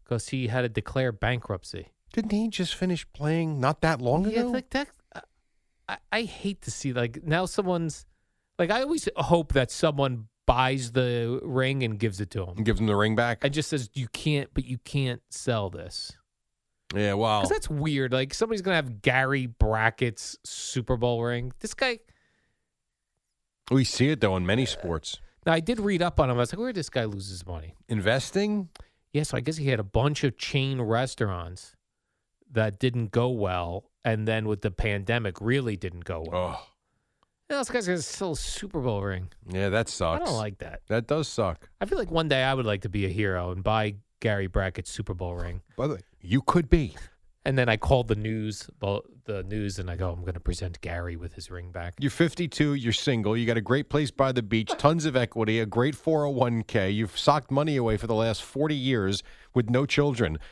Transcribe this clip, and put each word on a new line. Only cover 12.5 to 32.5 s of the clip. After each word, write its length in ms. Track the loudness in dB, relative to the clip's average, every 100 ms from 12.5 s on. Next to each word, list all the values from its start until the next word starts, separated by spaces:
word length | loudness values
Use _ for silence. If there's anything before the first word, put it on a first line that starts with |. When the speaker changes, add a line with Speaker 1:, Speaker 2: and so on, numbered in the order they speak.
| 0
Speaker 2:
And 80 | 2
gives 140 | 4
him 80 | 4
the 80 | 6
ring 200 | 6 4
back? 280 | 2 2
Speaker 1:
And 100 | 0
just 160 | 0 -2
says, 220 | -2 -4
"You 140 | -6 -6
can't, 420 | -4 0 0 -2 -6
but 100 | -6
you 140 | -8
can't 420 | -4 -2 0 -2 -10
sell 400 | -6 -2 0 -2
this." 440 | -6 -10 -12 -12 -16 _ _ _ _ _ _ -6 0
Speaker 2:
Yeah, 180 | 2
wow. 280 | 2 2 2
Speaker 1:
'Cause 80 | 2
that's 200 | 0 -2
weird. 420 | -2 0 0 0
Like, 200 | 0 -2
somebody's 280 | -2 -2 -2
gonna 140 | 0 0
have 240 | 0 -2
Gary 420 | 2 4 2 0 -2
Brackett's 920 | 2 2 4 2 2 -2 -2 -10 -14
Super 540 | -14 -10 -6 -4 -2 0
Bowl 240 | 0 0
ring. 300 | 0 -2 -6 -8
This 160 | -10 -2
guy 240 | -2 -2 -10 _ _ _ _ _ _ _ _ _ _ _ _ _ _ _ 2
Speaker 2:
We 140 | 4
see 260 | 4 2 2
it, 120 | 4
though, 160 | 4 4
in 80 | 2
many 200 | 2 2
sports. 540 | -2 -4 -4 -6 -12 -16 _ 2
Speaker 1:
Now, 80 |
I 60 | 2
did 200 | 2 0
read 220 | 0 2
up 180 | 2 2
on 100 | 4
him. 80 | 4
I 20 |
was 140 | 0
like, 60 | -2
"Where 100 | -6
did 80 | -6
this 100 | -4
guy 140 | -2 -2
lose 220 | -4 -10
his 160 | -12 -10
money?" 300 | -10 -12 -16 -4
Speaker 2:
Investing? 800 | 0 2 2 0 0 0 0 -4 -12 -20 _ _
Speaker 1:
Yeah, 120 | -4
so 140 | -2 -2
I 40 |
guess 160 | -4 -2
he 100 | 0
had 120 | 0
a 40 |
bunch 400 | 2 2 2 2
of 140 | -2 -2
chain 440 | -2 0 0 0
restaurants 920 | 0 0 0 -2 -2 -2 -8 -12 -18 _ _ _ _ _ _ _
that 300 | _